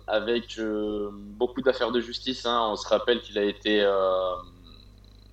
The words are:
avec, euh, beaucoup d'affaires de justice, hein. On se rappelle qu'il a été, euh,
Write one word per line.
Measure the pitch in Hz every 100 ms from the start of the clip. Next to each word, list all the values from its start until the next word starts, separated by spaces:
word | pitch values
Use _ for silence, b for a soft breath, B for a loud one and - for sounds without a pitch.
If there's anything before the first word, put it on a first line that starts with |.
| -
avec, | 107 107 120 117 -
euh, | 110 107 107 104 104
beaucoup | 101 101 104 123 -
d'affaires | 131 - 117
de | 120
justice, | 117 120 - 127 120
hein. | 120 113
On | 101
se | -
rappelle | 107 104 117
qu'il | - 104
a |
été, | 104 98 107 107
euh, | 101 98 95 92 92 90 90 - - - - - - - -